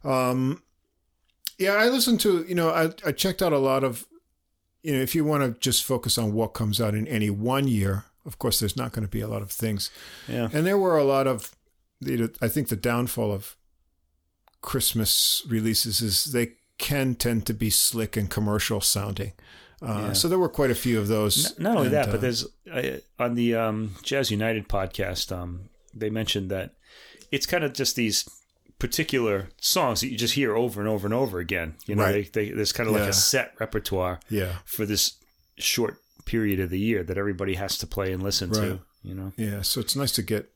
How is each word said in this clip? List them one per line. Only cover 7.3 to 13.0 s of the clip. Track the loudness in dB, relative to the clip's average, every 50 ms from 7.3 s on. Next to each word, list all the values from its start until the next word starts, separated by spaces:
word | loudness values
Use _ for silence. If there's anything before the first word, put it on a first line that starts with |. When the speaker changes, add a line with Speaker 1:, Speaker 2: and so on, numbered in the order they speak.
| 0 0 0 0 0 2 2
Speaker 1:
year, | 2 2 2 2 2 0 -2 -4 _ _ _ _
of | -16 -10 -4
course, | -2 0 0 0
there's | 0 -2 -2
not | -2 -4 -4
gonna | -4 -4 -4
be | -4 -4 -4
a | -4
lot | -4 -4 -6 -6
of | -6
things. | -6 -4 -2 -2 -2 -2 -4 -8 -10 -14 -20 -18 -18 -16 -10
Speaker 2:
Yeah. | -6 -4 -2 -2 0
Speaker 1:
And | 0 0 2
there | 2 2 4
were | 4 4 4
a | 4 6
lot | 6 4 4 4
of, | 2 0 -2 -4 -12 -16 _ _ _ _ _ _ _ _ _
you | -4 -2 0
know, | 0 0 -2 -2 -2
I | -2
think | 0 0 0 0 0
the | -2
downfall | -2 0 0 2 2